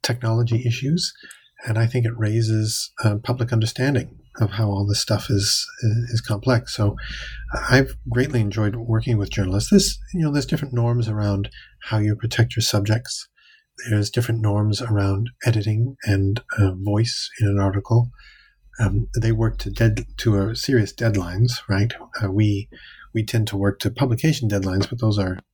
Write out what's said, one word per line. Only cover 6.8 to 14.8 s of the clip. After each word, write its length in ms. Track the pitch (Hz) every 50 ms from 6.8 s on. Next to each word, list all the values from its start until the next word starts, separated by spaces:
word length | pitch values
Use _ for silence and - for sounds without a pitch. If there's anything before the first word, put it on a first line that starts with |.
| 107 101 - - - - - - - - - - - - - - - -
I've 280 | 123 131 135 131 - - - 123
greatly 320 | 117 120 127 - - 120
enjoyed 360 | 107 101 98 110 107 101 98
working 420 | 117 113 - 113 113 113 123 120 107
with 140 | 98 92
journalists. 400 | - - 98 92 92 101 110 -
There's, 280 | - 196 190 - - - - - -
you 80 | 180
know, 100 | 160 151
there's 140 | 143 143 127
different 300 | - - 156 147 139 123
norms 340 | 120 117 117 120 123 117 107
around 400 | 107 104 104 104 101 98 101 - - - - - _ _
how 160 | - - 113 110
you 180 | 104 104 107
protect 400 | 110 - 117 - - 113 120 -
your 60 | 117
subjects. 640 | 113 - - 107 101 104 107 117 - - - - - _ _ _ _ _ _ _ _ _ _ - - 117
There's 220 | 110 104 104 104
different 300 | - 123 117 - 113 113
norms 400 | 107 107 101 104 104 107 104 101